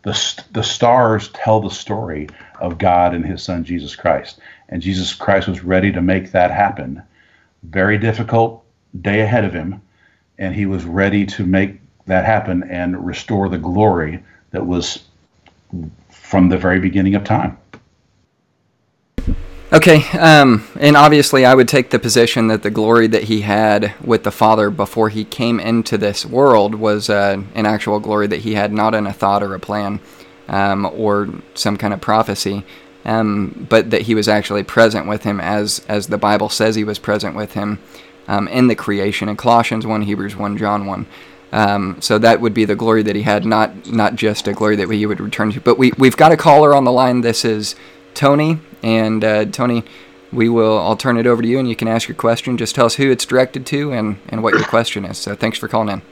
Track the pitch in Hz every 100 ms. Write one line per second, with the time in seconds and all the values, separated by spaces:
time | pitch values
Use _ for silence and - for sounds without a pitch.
0 | 104 - - - - 110 104 - 120 127
1 | 117 107 101 - - 110 101 - - 104
2 | 87 76 73 - - - 90 85 95 87
3 | 87 87 92 85 - 87 82 87 73 -
4 | 85 76 - - - - _ 87 90 92
5 | 90 - - 95 95 90 90 92 98 90
6 | 90 95 92 95 90 101 98 - 65 76
7 | - _ _ _ _ _ 82 95 98 107
8 | 113 107 113 113 113 - _ _ _ 92
9 | 98 104 107 123 101 85 80 98 _ _
10 | _ _ _ - 95 98 98 95 82 90
11 | 98 101 98 - 90 95 98 - _ _
12 | - 92 110 107 - 90 90 90 90 90
13 | 87 - - 104 98 87 80 92 107 87
14 | 78 90 _ _ _ 92 87 90 85 -
15 | _ _ _ _ _ _ _ 87 80 -
16 | _ _ - 95 90 95 92 92 92 95
17 | 95 101 101 107 - - _ - _ _
18 | _ _ _ _ _ _ _ _ _ _
19 | _ - - - - - - 160 175 156
20 | - 185 165 151 135 107 - - 143 147
21 | 147 147 139 135 127 131 123 139 127 127
22 | 120 120 117 120 113 107 104 107 110 117
23 | 110 110 110 107 104 104 110 104 101 -
24 | 117 113 104 - 107 110 104 95 101 113
25 | 110 107 104 - 117 117 104 117 110 107
26 | 104 98 - 123 139 113 104 107 110 104
27 | 104 104 101 98 98 113 104 107 - 104
28 | 107 104 104 - 107 107 104 107 110 110
29 | 101 98 98 101 101 95 - 104 101 95
30 | - - - - - 98 98 98 98 -
31 | 107 101 101 - - - 110 104 104 98
32 | - 107 113 101 98 98 98 - - _
33 | - 113 110 104 - - - 113 113 113
34 | 107 110 107 104 - 101 98 - 113 107
35 | 80 104 101 101 82 107 104 - - 104
36 | 98 101 107 107 107 - 110 110 107 104
37 | - 104 101 98 104 - 104 104 - -
38 | - - - 101 95 120 123 110 - 101
39 | 98 - 104 101 123 117 117 110 110 107
40 | 104 104 98 98 101 101 104 104 98 95
41 | - - - - - 107 101 101 95 87
42 | - 107 113 113 113 107 104 98 113 110
43 | 107 101 110 104 104 110 110 95 - 113
44 | 107 117 110 104 107 101 107 104 110 107
45 | 107 104 104 - 107 113 - 120 127 -
46 | 131 - 160 160 - 147 151 143 127 123
47 | 127 123 117 113 120 107 101 - - -
48 | _ - 139 143 156 160 - - 113 113
49 | 110 110 110 107 107 - 123 117 - -
50 | - - _ 123 113 117 110 107 87 110
51 | 135 117 120 117 117 131 127 110 113 113
52 | - - 113 117 - 120 113 - 117 -
53 | 139 123 - 127 127 135 127 143 147 123
54 | 107 101 - 110 113 110 - 113 117 104
55 | 95 104 - 101 113 - 107 113 107 95
56 | -